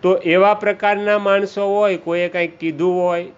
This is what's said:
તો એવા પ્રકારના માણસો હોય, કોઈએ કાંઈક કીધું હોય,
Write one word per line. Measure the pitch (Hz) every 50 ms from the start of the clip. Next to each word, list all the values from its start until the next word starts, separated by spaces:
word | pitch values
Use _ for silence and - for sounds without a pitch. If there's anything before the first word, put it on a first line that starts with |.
તો | - 185 190
એવા | 175 - 165 165 185 196 202 208
પ્રકારના | 202 208 208 202 202 - 208 208 202 208 208 208 208
માણસો | 202 202 196 196 202 196 - 202 202 196
હોય, | 202 202 208 202 185
કોઈએ | 160 - 170 170 175 175 175
કાંઈક | 175 180 175 170 170 -
કીધું | 165 165 156 143 170 185 180
હોય, | 185 180 180 175 170 175 175 -